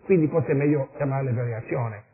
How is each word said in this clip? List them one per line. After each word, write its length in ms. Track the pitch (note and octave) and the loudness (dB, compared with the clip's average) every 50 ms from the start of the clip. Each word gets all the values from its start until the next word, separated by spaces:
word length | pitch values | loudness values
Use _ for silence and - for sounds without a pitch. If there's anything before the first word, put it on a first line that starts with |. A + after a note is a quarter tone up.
| _ | _
Quindi 240 | - G3 F3+ D#3 D3 | 4 4 4 4 4
forse 240 | - E3 C3 - D3+ | 2 0 0 2 0
è 20 | |
meglio 340 | C#3 C#3+ D3 D3 D3 C3+ - - | 2 2 2 2 2 0 -4 -6
chiamarle 360 | - - C#3 C3+ C3+ C3+ C3 A#2+ | -6 -4 -2 -2 -2 -2 -2 -2
variazione. 680 | A#2 B2 A#2+ A2+ G#2+ A2 - E3+ C#3+ B2 A2+ G#2+ G2+ G#2+ _ | -2 -2 -4 -6 -6 -6 -6 -4 -4 -4 -4 -6 -10 -14 _